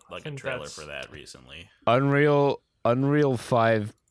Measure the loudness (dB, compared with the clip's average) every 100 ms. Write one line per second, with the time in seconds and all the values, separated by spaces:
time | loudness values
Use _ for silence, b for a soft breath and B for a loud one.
0 | _ -14 -12 -10 -10 -10 -12 -14 -14 -12
1 | -14 -16 -20 -20 -20 -20 -20 _ 0 2
2 | 2 2 4 4 2 -2 _ _ 0 0
3 | 2 2 2 0 0 2 4 2 -2 -10
4 | _